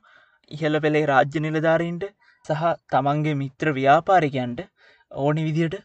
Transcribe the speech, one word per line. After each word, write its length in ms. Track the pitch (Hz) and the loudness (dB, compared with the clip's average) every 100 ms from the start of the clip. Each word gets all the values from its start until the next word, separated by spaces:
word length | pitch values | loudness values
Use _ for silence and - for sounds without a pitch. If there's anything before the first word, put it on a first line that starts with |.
| - _ _ _ _ | -18 _ _ _ _
ඉහළ 280 | 147 156 151 | -6 -2 0
පෙළේ 260 | 151 151 151 | 0 0 2
රාජ්‍ය 340 | 135 143 156 | 2 2 0
නිලධාරීන්ට 640 | 156 156 160 165 170 175 196 - _ _ - | -4 0 2 2 0 -6 -10 -12 _ _ -6
සහ 180 | 151 170 156 _ | -2 -2 -4 _
තමන්ගේ 480 | 139 139 147 151 143 | 0 0 0 -2 -2
මිත්‍ර 320 | 135 - 156 | -6 -4 -2
ව්‍යාපාරිකයන්ට 880 | 131 135 156 170 185 151 131 123 120 190 _ _ _ _ | 2 4 4 6 2 2 -2 -6 -8 -12 _ _ _ _
ඕනි 300 | 139 143 156 | -4 -2 0
විදිහට 320 | 156 156 165 190 | -2 -2 -2 -6